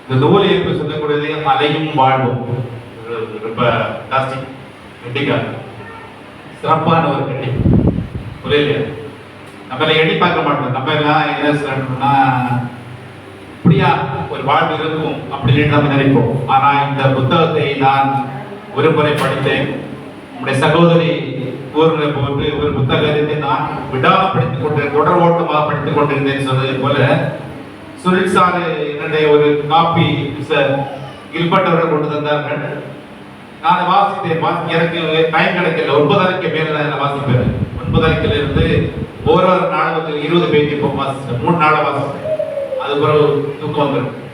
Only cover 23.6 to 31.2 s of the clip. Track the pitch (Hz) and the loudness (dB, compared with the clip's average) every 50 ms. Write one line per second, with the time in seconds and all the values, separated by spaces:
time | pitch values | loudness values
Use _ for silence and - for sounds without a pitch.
23.6 | - - - - - - 135 131 143 170 - 185 185 - - 170 - - - - | -2 -4 -6 -8 -8 -6 -4 0 2 2 2 4 2 2 2 0 0 0 -2 -2
24.6 | 151 151 147 143 139 143 143 147 151 160 175 180 170 170 170 170 170 160 151 151 | -2 -2 0 0 -2 0 0 2 2 2 4 4 4 4 4 2 0 0 0 0
25.6 | 151 151 151 - - 151 151 147 147 147 139 135 139 139 135 135 135 135 135 131 | 0 0 -2 -4 -2 -2 0 0 0 0 0 0 0 0 -2 -2 -2 -2 0 0
26.6 | 131 135 135 127 131 127 139 139 123 139 147 - - - - - - - - - | 0 -2 -2 -2 0 0 2 2 4 2 2 2 0 -2 -6 -8 -10 -12 -14 -14
27.6 | - - - - - - - - - 185 185 190 185 185 - 196 180 180 180 180 | -16 -16 -16 -18 -18 -18 -18 -4 0 2 2 2 2 2 4 4 4 4 2 0
28.6 | 170 165 156 151 - - - - - 160 156 156 156 151 147 147 147 147 147 143 | -2 -2 -4 -4 -4 -4 -4 -6 -6 -2 0 2 4 6 6 6 6 4 2 2
29.6 | 143 147 143 160 170 165 165 170 160 - - - 139 - - - - - - - | 0 2 2 4 4 4 4 2 2 2 2 0 -2 -4 -6 -8 -4 -2 0 2
30.6 | - - - - 139 - - - - - - - | 2 2 0 -2 -2 -6 -8 -10 -12 -14 -14 -16